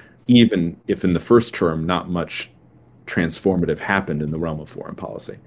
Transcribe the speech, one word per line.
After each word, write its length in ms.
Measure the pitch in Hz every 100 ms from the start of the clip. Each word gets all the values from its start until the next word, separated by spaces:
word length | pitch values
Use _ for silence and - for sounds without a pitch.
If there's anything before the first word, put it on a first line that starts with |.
| - _ -
even 520 | 123 113 98 85 - -
if 160 | 95
in 120 | 98
the 60 | 85
first 340 | - 117 113
term 320 | - 87 80 82
not 240 | 90 -
much 400 | 87 80 - - - - - _ - -
transformative 720 | - 82 - 101 90 82 76
happened 420 | - 98 92 76
in 120 | 76
the 60 | 80
realm 220 | 82 76
of 80 | 76
foreign 280 | - - -
policy. 420 | - - - -